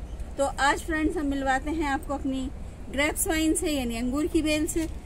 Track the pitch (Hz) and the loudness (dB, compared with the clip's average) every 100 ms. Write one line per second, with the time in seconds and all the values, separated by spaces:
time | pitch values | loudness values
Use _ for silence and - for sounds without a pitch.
0 | - - - - 277 - 277 311 - 311 | -8 -8 -8 0 0 4 2 2 0 2
1 | 311 359 285 277 269 262 285 330 294 269 | 2 2 0 0 2 2 0 0 0 0
2 | - 277 269 262 262 - - - - 247 | -2 -4 -2 -2 -4 -6 -10 -10 -6 0
3 | 302 - 392 320 311 - 349 294 240 233 | 0 0 0 2 2 2 2 0 0 -2
4 | 247 277 339 330 302 302 302 330 320 - | -2 0 2 2 4 2 2 0 -2 -6